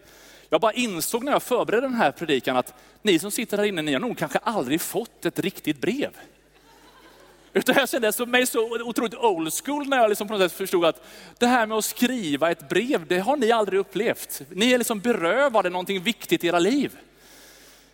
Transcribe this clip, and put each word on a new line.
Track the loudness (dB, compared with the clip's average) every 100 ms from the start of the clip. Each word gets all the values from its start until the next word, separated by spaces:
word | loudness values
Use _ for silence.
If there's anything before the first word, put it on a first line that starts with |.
| -20 -20 -20 -20 -2
Jag | 0
bara | 2
insåg | 0 -2 -2 -4 -4
när | 0
jag | 0
förberedde | 2 0 2 0 0
den | 2
här | 0
predikan | 0 -2 -2 0 0
att | -2 -6 -20 _
ni | 0 2
som | 0
sitter | -6 -4 -2
här | -2
inne, | -2
ni | -2
har | -2
nog | -2 -4
kanske | -4 -4
aldrig | -2 -4 -2 -2
fått | -2 -6 -8 -6 -6
ett | -4
riktigt | -6 -4 -6 -4
brev. | -2 -2 -4 -8 -20 _ _ _ _ -20 -20 -20 -20 -20 -20 -20 -4 -2
Utan | 2 2
jag | 2
kände | 0 0
så, | -2 0
mig | 2 2
så | 0 -2 -2
otroligt | -4 -2 -4 0
old | 0 0 -2
school | -6 -4 -4 0
när | 4
jag | 4
liksom | 2 -2
på |
något | 0 0
sätt | 0
förstod | -2 2 2
att | 0 -8 -20 -12 0
det | 2
här | 4 2
med | 0
att | -2
skriva | 0 0 0 -2 0 0
ett | 0 -2
brev, | -2 0 -2 0
det | -2
har | 0 2
ni | 2
aldrig | 2 2 0
upplevt. | -2 -2 -2 -2 -6 -12 -10
Ni | -2 2
är | 2
liksom | 0 -2
berövade | 0 0 2 2 2 2 0
någonting | -2 -4 -4
viktigt | -2 -4 -2 0
i | 2
era | 2
liv. | 2 2 0 -6 -20 _ -20 -20 -20 -20 -20 -20 _